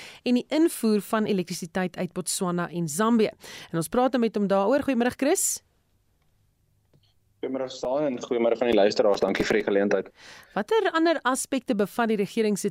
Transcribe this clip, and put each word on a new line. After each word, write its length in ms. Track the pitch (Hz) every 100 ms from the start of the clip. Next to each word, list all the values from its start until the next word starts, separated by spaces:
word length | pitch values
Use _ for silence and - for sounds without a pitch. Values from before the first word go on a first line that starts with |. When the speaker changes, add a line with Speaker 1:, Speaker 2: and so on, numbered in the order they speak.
| - -
Speaker 1:
en 120 | -
die 120 | 247 -
invoer 520 | 302 330 - 226 208
van 240 | - 220
elektrisiteit 720 | 214 202 175 175 175 190 185 -
uit 160 | 180
Botswana 580 | - 180 - 180 175 175
en 180 | 175 165
Zambië. 420 | 151 220 240 214 - - - -
En 40 | 165
ons 120 | 160
praat 240 | 240 254
nou 80 | 262
met 160 | 226 214
hom 100 | 202
daaroor. 360 | 196 196 285
Goeiemôre, 300 | 277 262 240 -
Chris. 460 | 269 381 - - - _ _ _ _ _ _ _ _ _ _ _ _ _ _ _ _ _
Speaker 2:
Goeiemôre, 280 | - 131 131
Staan, 360 | - 123 135 151
en 120 | 123
goeiemôre 380 | - 120 117 113
van 100 | 123
die 80 |
luisteraars. 460 | 110 101 107 113 98
Dankie 240 | 95 98
vir 120 | 107 110
die 80 |
geleentheid. 440 | 101 101 101 98 - - - - -
Speaker 1:
Watter 360 | - 214 440 381
ander 260 | 330 330 294
aspekte 520 | 240 262 - 269 -
bevat 340 | 214 202 - 233
die 80 | 220
regering 420 | 196 - 214 202
se 120 | 208